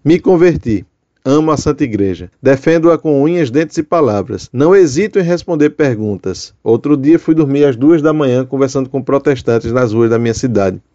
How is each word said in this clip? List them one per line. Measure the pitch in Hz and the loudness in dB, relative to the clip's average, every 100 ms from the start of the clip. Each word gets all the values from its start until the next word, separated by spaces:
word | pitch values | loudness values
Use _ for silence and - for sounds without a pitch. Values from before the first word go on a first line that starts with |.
Me | 143 170 | 0 0
converti. | - 180 180 160 127 101 - _ _ _ | 2 2 2 0 -2 -4 -6 _ _ _
Amo | 131 147 156 | -2 0 2
a | 143 | -2
Santa | 156 147 | -2 -2
Igreja. | 143 104 98 85 87 _ | -2 -2 -2 -4 -12 _
Defendo-a | 131 135 - 165 165 160 | 0 0 2 2 2 2
com | 160 139 | 0 0
unhas, | 147 175 143 | 0 0 -2
dentes | 131 160 - | -2 -2 -4
e | |
palavras. | 151 170 139 104 95 101 - | -2 0 0 0 -4 -8 -8
Não | 123 151 196 | 0 4 4
hesito | 170 131 208 202 | 4 0 -2 -2
em | |
responder | 170 175 143 160 147 | -2 -2 -2 0 0
perguntas. | - 147 110 107 98 95 90 - _ | 0 -2 -2 -4 -6 -8 -10 -12 _
Outro | - 113 143 147 | -2 0 0 0
dia | 135 165 | 2 2
fui | - 160 | 2 0
dormir | 147 139 143 | 0 2 0
às | 113 | 2
duas | 143 165 | 2 2
da | 147 | 2
manhã | 156 139 123 | 0 0 0
conversando | 127 139 135 139 131 | -2 -2 -2 -2 -6
com | 139 | -6
protestantes | 127 139 147 135 - 117 117 | -2 -2 0 -2 0 -2 0
nas | 123 123 | -2 0
ruas | 110 117 | 2 2
da | 113 | 2
minha | 117 | 0
cidade. | 110 131 104 98 95 - | -2 -2 0 -2 -4 -12